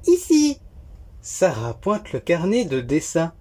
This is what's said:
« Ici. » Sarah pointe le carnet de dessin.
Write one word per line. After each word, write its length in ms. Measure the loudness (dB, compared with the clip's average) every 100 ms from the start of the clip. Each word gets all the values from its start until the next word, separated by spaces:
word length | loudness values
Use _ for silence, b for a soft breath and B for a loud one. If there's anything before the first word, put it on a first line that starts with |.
| 4
« 0 |
Ici. » 520 | 2 4 4 4 -2 -12 -20 -20 -20 -20 -20
Sarah 540 | -14 0 0 0 -6 -6
pointe 360 | -2 -4 -4
le 80 | -8
carnet 460 | -2 0 0 0 0
de 160 | -4
dessin. 520 | -2 -2 0 -2 -2 -6